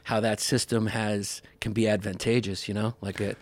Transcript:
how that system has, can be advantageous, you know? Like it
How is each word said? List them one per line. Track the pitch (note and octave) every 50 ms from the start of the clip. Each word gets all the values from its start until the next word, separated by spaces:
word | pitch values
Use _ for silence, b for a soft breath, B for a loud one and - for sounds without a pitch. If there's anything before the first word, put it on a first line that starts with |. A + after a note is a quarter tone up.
| B
how | - A2+ A2+
that | A2 A2+ G#2+ -
system | - - C#3+ B2 - - A#2+ A2+ A2 G#2+
has, | G2+ A2+ A2 G#2 G#2+ G2+ G2 - - - b b b _
can | - A2+ G#2
be | A#2 A2 G#2+
advantageous, | G#2 G2+ F#2+ G#2 F#2+ F2+ - A2+ A#2 B2 A2 G2 F#2+ - - -
you | G2
know? | G#2 G#2+ A2 A#2 -
Like | - G2 F#2+ -
it | G#2 G2+ - B